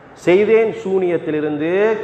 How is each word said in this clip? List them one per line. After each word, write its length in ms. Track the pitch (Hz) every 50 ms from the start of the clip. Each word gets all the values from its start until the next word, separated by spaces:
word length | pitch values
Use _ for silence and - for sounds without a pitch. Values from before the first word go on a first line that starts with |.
| - - -
செய்தேன். 600 | - - 165 175 196 214 208 226 220 226 220 185
சூனியத்திலிருந்து, 1200 | - - 190 190 190 185 175 170 156 165 160 151 151 147 147 151 143 156 165 180 196 208 220 220 208